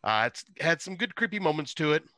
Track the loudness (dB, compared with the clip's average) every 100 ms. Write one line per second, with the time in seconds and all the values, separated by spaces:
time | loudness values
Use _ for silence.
0 | 2 2 2 -2 -20 -4 0 0 -2 -4
1 | -4 -2 -2 0 0 0 -4 -2 2 2
2 | 0